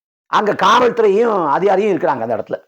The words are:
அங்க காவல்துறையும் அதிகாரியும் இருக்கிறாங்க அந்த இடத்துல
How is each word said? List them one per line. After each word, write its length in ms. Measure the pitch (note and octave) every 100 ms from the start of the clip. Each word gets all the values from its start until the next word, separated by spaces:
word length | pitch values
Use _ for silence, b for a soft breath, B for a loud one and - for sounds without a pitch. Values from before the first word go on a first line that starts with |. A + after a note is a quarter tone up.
| _ _ _
அங்க 260 | F#3+ G#3
காவல்துறையும் 920 | D#3 F#3+ A#3 B3 G3+ A3 G3 A#3 G3+ D#3
அதிகாரியும் 500 | D3+ F#3+ F#3+ G#3+ E3+
இருக்கிறாங்க 240 | F3 B2+
அந்த 160 | A2+ G#2+
இடத்துல 260 | - -